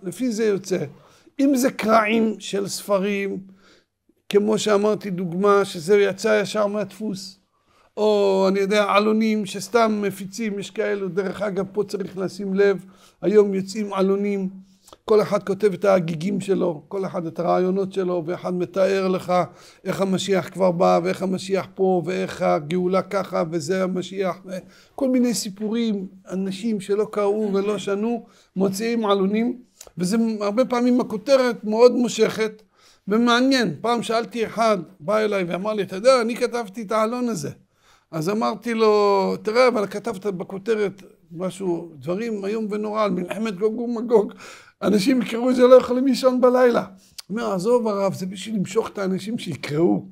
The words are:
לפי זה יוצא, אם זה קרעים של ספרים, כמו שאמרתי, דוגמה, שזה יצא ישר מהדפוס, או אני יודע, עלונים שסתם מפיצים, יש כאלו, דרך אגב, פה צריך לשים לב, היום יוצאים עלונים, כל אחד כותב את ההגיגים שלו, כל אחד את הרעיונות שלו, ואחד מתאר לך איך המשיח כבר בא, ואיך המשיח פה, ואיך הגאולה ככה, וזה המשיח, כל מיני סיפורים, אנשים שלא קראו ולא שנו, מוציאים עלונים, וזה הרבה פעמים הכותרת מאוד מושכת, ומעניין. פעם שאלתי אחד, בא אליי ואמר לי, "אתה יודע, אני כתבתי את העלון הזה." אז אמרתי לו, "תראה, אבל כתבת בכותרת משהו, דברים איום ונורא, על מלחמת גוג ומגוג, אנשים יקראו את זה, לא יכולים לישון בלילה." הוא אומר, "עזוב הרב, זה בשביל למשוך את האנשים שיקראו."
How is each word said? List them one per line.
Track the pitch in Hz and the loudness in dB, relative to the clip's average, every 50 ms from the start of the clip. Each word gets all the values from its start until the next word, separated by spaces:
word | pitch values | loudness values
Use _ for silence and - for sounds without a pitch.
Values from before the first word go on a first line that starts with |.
| - | -12
לפי | 185 170 - 247 254 | -12 -8 -4 -4 -4
זה | 220 202 226 | -2 0 0
יוצא, | 214 202 180 190 185 185 180 165 135 - - - _ _ _ _ - _ - | 0 0 -2 -2 -4 -4 -4 -4 -6 -10 -18 -20 _ _ _ _ -20 _ 0
אם | 269 277 285 | 2 2 4
זה | 247 247 262 | 4 2 0
קרעים | - - - 208 220 226 214 208 220 226 220 220 208 190 | -2 -2 0 4 4 4 4 4 2 2 2 0 -2 -4
של | - - - 196 202 175 | -8 -6 -4 -4 -4 -4
ספרים, | - - - - 208 196 185 208 202 196 196 196 196 190 190 - - _ _ _ _ _ _ _ _ _ _ _ _ _ _ _ | -8 -10 -4 0 0 0 0 0 -2 -2 -2 -4 -6 -8 -10 -14 -20 _ _ _ _ _ _ _ _ _ _ _ _ _ _ _
כמו | - 202 208 214 220 202 | 2 2 2 4 0 0
שאמרתי, | 196 214 208 202 208 214 214 202 202 208 | 0 2 2 2 2 2 0 0 -4 -6
דוגמה, | 185 170 190 170 160 180 196 208 202 202 196 | -6 -6 -6 -6 -4 0 2 4 4 4 2
שזה | 190 190 180 147 170 208 202 | 0 -4 -8 0 2 4 4
יצא | 202 196 185 190 - 220 214 208 | 4 2 0 -2 0 2 2 2
ישר | 202 - - 214 208 202 | 0 0 -2 -2 -2 0
מהדפוס, | 202 214 202 196 - - 214 214 196 190 - - - _ _ _ _ _ _ _ _ _ _ _ _ - | -2 -4 -6 -8 -8 -10 -8 -8 -8 -8 -10 -16 -18 _ _ _ _ _ _ _ _ _ _ _ _ -2
או | 208 214 214 208 202 196 196 190 190 190 | 2 2 4 4 4 4 4 4 2 2
אני | 190 196 | 2 2
יודע, | 196 190 214 208 208 196 | 0 2 2 2 2 4
עלונים | 196 202 208 214 220 220 226 220 214 214 208 | 2 2 4 4 2 2 2 2 0 0 -2
שסתם | 190 - 202 190 - - 240 226 220 214 208 | -6 -8 -10 -10 0 4 4 4 4 2 0
מפיצים, | 202 196 190 196 202 185 - - 233 214 196 202 | -2 -4 -4 -6 -10 -12 -8 -6 -6 -4 -4 -6
יש | 190 - | -8 -10
כאלו, | - 220 208 208 208 202 196 185 | -6 -4 -2 -2 -2 -2 -4 -4
דרך | 165 190 190 190 180 - | -4 -2 -4 -4 -4 -4
אגב, | 196 214 190 196 190 190 - | -6 -4 -2 -4 -4 -4 -4
פה | 208 202 | -4 -4
צריך | 196 - 196 190 165 147 185 | -4 -4 -8 -8 -8 -8 -6
לשים | 190 175 - - 202 196 190 | -6 -6 -6 -6 -6 -4 2
לב, | 196 202 202 196 175 - - - - - - _ _ | 4 4 4 4 0 -4 -12 -20 -20 -20 -20 _ _
היום | - 175 208 214 202 208 190 | -2 4 6 6 6 6 2
יוצאים | 190 190 190 196 220 208 202 196 | -2 -4 -6 -6 -6 -6 -4 -2
עלונים, | 196 190 190 196 202 202 208 202 196 190 185 - - - _ _ _ _ - - _ _ | 0 2 2 2 0 0 -2 -2 -2 -4 -6 -8 -10 -18 _ _ _ _ -20 -20 _ _
כל | - 220 214 | 2 2 2
אחד | 202 - 190 208 196 | 4 2 -2 -4 -2
כותב | - 190 190 214 208 180 | -2 -4 0 0 0 0
את | 170 202 | 2 2
ההגיגים | 202 190 190 165 160 170 151 160 202 202 - | 2 4 4 2 0 -4 -4 -4 -4 -4 -4
שלו, | - 190 190 175 180 180 165 147 - _ | -2 0 0 0 0 -2 -2 -4 -10 _
כל | 190 196 190 | -8 -6 -6
אחד | 170 - 185 165 | -4 -6 -6 -8
את | 165 160 - | -6 -6 -4
הרעיונות | 170 175 175 180 185 185 185 196 196 190 190 | 0 0 2 2 2 2 0 0 -2 -2 -4
שלו, | 196 185 180 180 180 160 | -4 -2 -2 -2 -4 -4
ואחד | 156 180 160 - 185 185 | -4 -8 -6 -6 -6 -4
מתאר | 180 180 170 - 196 190 190 196 196 190 190 | -4 -4 -4 0 0 2 2 2 2 0 0
לך | 185 180 135 165 180 180 170 - - - - - - _ _ | -2 -2 -2 0 0 0 0 0 -4 -14 -20 -20 -20 _ _
איך | 190 165 147 | -8 -2 -2
המשיח | 196 196 190 180 - 196 196 185 147 - | 0 0 0 0 0 0 0 0 -2 -4
כבר | - 165 190 185 | -2 0 0 2
בא, | 170 170 92 90 - - 170 | 2 2 2 4 4 4 2
ואיך | 185 - - | 0 -4 -2
המשיח | - - 190 180 - 190 190 185 - - - | -4 -4 -4 -4 -4 -2 -2 -2 -2 -6 -4
פה, | - 190 190 185 180 156 | -2 0 2 2 0 0
ואיך | 160 190 190 190 175 - - | -2 -4 -4 -4 -6 -6 -2
הגאולה | 180 180 180 175 151 147 165 180 180 180 190 190 | 0 0 0 0 -2 -2 -2 -2 0 2 0 0
ככה, | 185 185 - 196 190 196 180 185 180 160 | 0 0 -4 -4 -4 -2 -2 -2 -2 -2
וזה | 160 175 143 143 190 190 190 | -4 -6 -4 -2 -2 -2 -2
המשיח, | 180 185 185 180 - 190 190 196 185 170 - - 190 185 185 - - - - - _ _ | -2 -2 -4 -6 -8 -6 -4 -4 -4 -4 -6 -10 -12 -12 -12 -12 -16 -20 -20 -20 _ _
כל | - 277 254 | -4 -2 0
מיני | 254 254 240 247 220 | 2 2 2 2 0
סיפורים, | 185 - 220 190 - 214 208 220 240 233 226 208 202 190 196 - - - - | -2 -4 -8 -10 -8 -6 -4 -2 -2 -2 -2 -2 -4 -6 -10 -14 -20 -16 -10
אנשים | 180 190 190 190 190 - - 233 220 202 | -6 -6 -4 -4 -6 -4 -4 -4 -4 -4
שלא | 190 - 202 208 214 202 | -2 -2 -2 -2 -2 -2
קראו | 208 208 208 202 202 214 214 208 190 | -2 -2 0 0 0 0 -2 -2 0
ולא | 196 196 202 214 190 | -2 -2 -2 -4 -4
שנו, | 190 202 202 202 214 233 240 240 240 - _ _ _ _ _ | -4 -4 -4 -2 -2 -2 -4 -4 -8 -12 _ _ _ _ _
מוציאים | 180 190 196 190 190 226 226 233 233 220 | -2 0 0 0 -2 -2 -2 -2 0 2
עלונים, | 202 202 202 190 190 208 220 233 247 262 - - _ _ _ - - _ 165 | 2 2 2 2 2 2 0 0 0 -2 -6 -12 _ _ _ -20 -18 _ -4
וזה | 180 175 214 233 226 226 220 202 | -2 0 2 2 2 0 0 -2
הרבה | 208 202 208 233 262 | -2 -2 0 0 0
פעמים | 190 247 240 240 247 247 247 | 0 0 0 2 2 2 2
הכותרת | - - 220 214 - - 277 262 254 247 233 - - | 0 -2 -4 -8 0 2 4 4 4 2 0 -4 -6
מאוד | 214 214 220 240 247 | -4 2 6 6 6
מושכת, | 226 - 247 226 - - 220 190 - 208 220 214 214 - - _ _ _ _ _ _ _ _ - | 6 4 0 -2 0 0 0 0 0 -2 -4 -4 -6 -10 -20 _ _ _ _ _ _ _ _ -2
ומעניין. | 196 226 240 240 233 240 254 269 277 262 233 180 151 131 | 0 2 4 4 4 4 4 4 4 2 2 0 -2 -4
פעם | - 233 240 233 196 | -2 -2 -2 -2 -2
שאלתי | - 226 226 233 190 - 240 214 | -2 -2 -2 -2 -4 -4 -6 -6
אחד, | 190 - 196 233 226 214 185 156 - - _ | -4 -2 0 2 2 2 0 -2 -8 -16 _
בא | 147 165 208 220 | -4 -2 0 0
אליי | 220 214 208 196 185 | 0 0 0 -2 -2
ואמר | 170 175 175 190 214 214 | -2 -4 -4 -4 -4 -4
לי, | 208 190 | -4 -4
"אתה | - 190 | -4 -6
יודע, | 190 208 254 269 254 | 0 4 4 4 4
אני | 226 226 247 | 4 0 -2
כתבתי | - 247 233 233 240 233 190 190 240 | -2 -4 -4 -2 -4 -6 -6 -10 -12
את | 226 185 | -6 -2
העלון | 220 220 220 220 240 247 247 240 | 0 0 0 0 -2 -2 -4 -4
הזה." | 220 175 143 135 - - _ _ _ _ _ _ _ _ _ _ | -4 -4 -6 -8 -10 -12 _ _ _ _ _ _ _ _ _ _
אז | - 160 151 175 | -8 -4 -2 -2
אמרתי | 208 220 240 240 226 - - 240 226 | -2 0 0 -2 -4 -4 -6 -6 -2
לו, | 220 220 214 208 208 208 202 202 196 190 190 190 190 | 2 2 4 4 4 4 4 4 2 2 0 -2 -2
"תראה, | 190 214 214 240 262 254 | -4 -2 2 4 4 4
אבל | 240 226 202 190 | 4 2 -2 -2
כתבת | 190 208 202 233 226 185 - | -4 -8 -8 -8 -8 -6 -6
בכותרת | 208 196 170 190 - 196 196 196 226 226 214 208 190 196 - - - - _ _ 160 | -6 -6 -6 -8 -10 -10 -10 -2 -2 0 0 0 -2 -4 -8 -18 -20 -20 _ _ _
משהו, | 170 160 185 185 180 190 196 180 170 165 175 170 160 143 | -10 -6 -6 -6 -6 -4 -4 -4 -4 -4 -6 -10 -16 -12
דברים | 127 151 180 196 233 233 220 202 196 | -6 -6 -4 -4 -4 -4 -6 -4 -4
איום | 196 214 226 220 208 | -4 -4 -4 -4 -4
ונורא, | 208 208 208 214 208 220 214 | -4 -4 -4 -4 -2 0 0
על | 202 | 0
מלחמת | 190 180 180 180 - 190 220 226 202 170 | 0 -2 -4 -6 -6 -4 -4 -4 -4 -2
גוג | 208 220 220 247 | -2 -2 -2 -2
ומגוג, | 240 240 240 226 254 226 240 214 196 247 - - - - - - - - _ _ | -4 -4 -4 -4 -2 4 4 4 4 4 -4 -12 -18 -20 -20 -20 -20 -20 _ _
אנשים | - 185 202 214 185 262 262 254 | 0 2 2 4 4 4 2 2
יקראו | 208 185 226 226 240 254 | 0 -2 -4 -2 0 2
את | 247 | 4
זה, | 247 247 247 | 6 8 10
לא | 262 | 10
יכולים | 254 240 - 247 254 262 277 | 10 8 6 0 0 2 2
לישון | 247 196 269 254 254 254 | 0 2 2 2 2 4
בלילה." | 240 247 247 247 254 247 233 214 190 - - - _ _ _ - - _ | 4 4 6 6 4 4 4 2 -2 -4 -12 -20 _ _ _ -20 -12 _
הוא | 185 226 | -6 -4
אומר, | 240 220 202 | -4 -2 -4
"עזוב | 185 170 220 240 247 220 220 | -2 0 2 2 2 2 0
הרב, | 202 196 196 196 175 | 0 0 0 -2 -2
זה | 131 185 | -4 -8
בשביל | 185 196 185 - 226 220 | -10 -10 -10 -10 -6 -4
למשוך | 208 180 - - 226 214 - | -4 -4 0 -2 -2 -2 -2
את | - - | -6 -6
האנשים | 196 185 190 185 190 208 226 - | -4 -2 -2 -4 -4 -6 -8 -8
שיקראו." | - 190 143 - - - 143 156 170 190 208 175 - - | -6 -8 -10 -8 -8 -6 -2 2 2 2 2 0 -2 -8